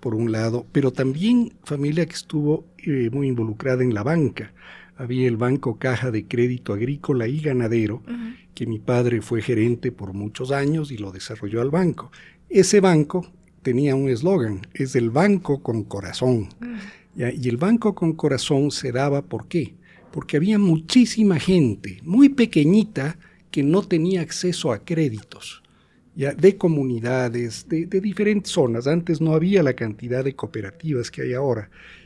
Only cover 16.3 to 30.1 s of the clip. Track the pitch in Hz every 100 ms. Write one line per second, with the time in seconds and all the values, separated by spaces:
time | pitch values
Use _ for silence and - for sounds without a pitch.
16.3 | 120 92 - 240 220 - - _ - 123
17.3 | - 123 120 185 226 214 196 165 160 151
18.3 | 131 - 139 143 - 131 123 143 143 -
19.3 | 113 - 175 135 - _ - - - -
20.3 | 147 185 214 196 160 - 254 240 220 208
21.3 | 160 - 185 127 98 101 92 156 220 277
22.3 | 277 226 160 147 208 214 - 143 - -
23.3 | _ _ 151 139 185 208 170 170 185 151
24.3 | - 180 170 147 104 - 165 147 107 -
25.3 | - - - _ _ _ _ _ - 139
26.3 | - 180 196 175 147 131 117 120 127 123
27.3 | 120 117 110 - 160 175 196 208 190 208
28.3 | 208 - 180 127 117 131 170 170 156 160
29.3 | 156 175 196 143 127 117 104 120